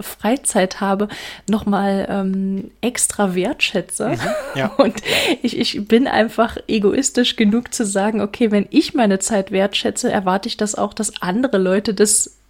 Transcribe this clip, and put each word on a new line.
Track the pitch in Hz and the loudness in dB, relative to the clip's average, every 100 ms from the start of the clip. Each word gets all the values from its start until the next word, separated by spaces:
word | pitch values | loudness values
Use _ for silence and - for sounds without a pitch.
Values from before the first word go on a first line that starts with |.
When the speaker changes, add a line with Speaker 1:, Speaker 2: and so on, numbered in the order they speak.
Speaker 1:
Freizeit | - - 208 277 - 208 185 - | -10 -4 -2 0 0 0 0 0
habe, | 196 196 208 - - - - | 0 0 -2 -6 -14 -10 -2
noch | 214 202 | 0 2
mal, | 196 196 196 - | 0 2 0 0
ähm, | 202 190 190 190 196 - - | -2 0 0 -2 -4 -6 -6
extra | 240 247 - - 196 180 | -4 -2 -2 0 0 2
wertschätze. | 196 311 - 190 - - 233 | -2 -2 -2 -2 -4 -4 -4
Speaker 2:
Mhm, | - - - - 135 | -2 -2 -4 -4 -2
ja. | 131 | 2
Speaker 1:
<laughs> | - | 4
Und | 196 - - - 427 285 | 2 0 -2 0 0 0
ich, | 240 - | -2 -2
ich | 233 - 208 | -2 -4 2
bin | 233 277 | 4 4
einfach | 214 226 - 233 - - | 2 0 0 -2 -2 -2
egoistisch | 220 196 - - 247 247 - | 2 2 2 0 0 0 2
genug | 208 233 - | 2 2 -2
zu | - 202 | -4 -2
sagen, | 196 214 220 | 0 0 0
okay, | 208 - 226 | -2 0 2
wenn | 208 190 | 2 2
ich | 285 - 285 | 2 2 2
meine | 208 190 | 2 2
Zeit | - 208 196 | 0 -2 0
wertschätze, | 190 202 - 214 - 240 | 0 0 0 -4 -2 -2
erwarte | 214 185 196 233 | 0 0 -2 -2
ich | - | -4
das | 208 | -4
auch, | - 208 - | -2 -4 -4
dass | 208 - | -6 -6
andere | 180 208 262 196 | -2 0 2 2
Leute | 185 196 226 | 2 2 0
das, | 196 208 - - - | 2 2 2 -2 -10